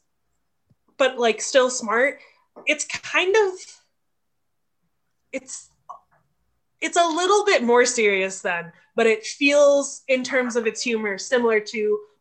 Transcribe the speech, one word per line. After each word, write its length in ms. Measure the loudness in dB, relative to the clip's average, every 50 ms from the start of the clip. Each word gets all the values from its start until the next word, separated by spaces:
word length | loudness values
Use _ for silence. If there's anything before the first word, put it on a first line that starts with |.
| _ _ _ _ _ _ _ _ _ _ _ _ _ _ _ _ _ _ _
but, 200 | 0 0 0 2 0
like, 220 | 0 0 0 -2
still 280 | -6 2 2 4 4 4
smart. 520 | 0 -4 -4 -2 0 2 2 0 0 -6 -14 _ _ _ _ _ _ -6 -4
It's 200 | -2 -2 -2 -4
kind 500 | -8 -10 -10 -8 -4 -2 0 0 2 2
of, 160 | 2 2 2 -2 -8 -14 -20 -20 -20 _ _ _ _ _ _ _ _ _ _ _ _ _ _ _ _ _ _ _ _ _ _ _ _ _ _ _ _ _ _ -12
it's, 360 | -10 -10 -12 -16 -16 -18 _ _ _ _ -20 -20 -20 _ _ _ _ _ _ _ _ _ _ _ _ _ _ _ _
it's 160 | -8 -2 0
a 80 | 2 2
little 360 | 2 0 0 0 2 2 2 4
bit 200 | 2 2 2 2
more 220 | 2 4 4 4
serious 560 | 2 0 0 0 0 0 0 -2 -4 -6 -6
then, 300 | -6 -6 -4 -6 -8 -12 -18 _ _ _ _
but 100 | 0 2
it 200 | 2 2 0 -4
feels, 800 | -10 -4 0 0 2 4 6 6 6 4 4 0 -2 -8 -12 -2
in 160 | -2 -2 -2 0
terms 320 | -2 -2 -2 -2 0 -2
of 100 | -2 -2
its 160 | -2 -4 -4
humor, 360 | -4 -4 -2 -2 -2 -4 -6
similar 420 | -6 -4 -2 0 2 2 2 2 0
to, 400 | -2 -4 -4 -2 0 0 0 -2 -4 -12 _ _